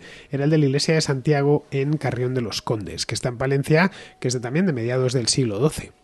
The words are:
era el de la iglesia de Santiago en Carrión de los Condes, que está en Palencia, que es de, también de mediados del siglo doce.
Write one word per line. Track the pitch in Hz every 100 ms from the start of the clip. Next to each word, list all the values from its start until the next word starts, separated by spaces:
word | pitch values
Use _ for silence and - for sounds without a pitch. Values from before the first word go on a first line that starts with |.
| - - -
era | 135 143
el |
de | 160
la | 139
iglesia | 139 - 160
de |
Santiago | 147 135 151 143 143 147 -
en | 139 139 151
Carrión | 127 117 127
de | 127
los | 110 -
Condes, | - 113 82 78 -
que |
está | 113 127
en | 120
Palencia, | 135 139 139 156 190 - - -
que | 131
es |
de, | 123
también | 117 147 190
de |
mediados | 127 117 127 127
del | 127 110
siglo | - 123 101
doce. | 151 - - -